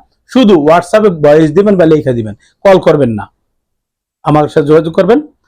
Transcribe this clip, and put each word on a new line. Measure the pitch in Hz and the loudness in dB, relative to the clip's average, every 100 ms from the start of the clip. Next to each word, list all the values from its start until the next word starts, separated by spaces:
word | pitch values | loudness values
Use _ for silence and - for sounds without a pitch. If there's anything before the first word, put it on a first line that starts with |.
| _ _ _ | _ _ _
শুধু | 247 220 | 0 2
WhatsApp-এ | 180 147 175 170 214 208 | 2 2 0 0 0 0
ভয়েস | 165 147 151 160 | 0 2 2 2
দিবেন | 151 202 190 | 0 0 0
বা | 160 | 2
লেখা | 156 135 | 0 -2
দিবেন, | 120 110 101 _ _ | -6 -8 -12 _ _
কল | 202 190 | 0 0
করবেন | 175 156 127 | 2 0 -2
না, | 107 95 _ _ _ _ _ _ _ _ _ | -4 -12 _ _ _ _ _ _ _ _ _
আমার | 156 151 147 | -4 -2 -2
সাথে | 160 147 | -2 0
যোগাযোগ | 156 160 | 0 0
করবেন। | 165 185 254 302 _ | -4 0 -2 -4 _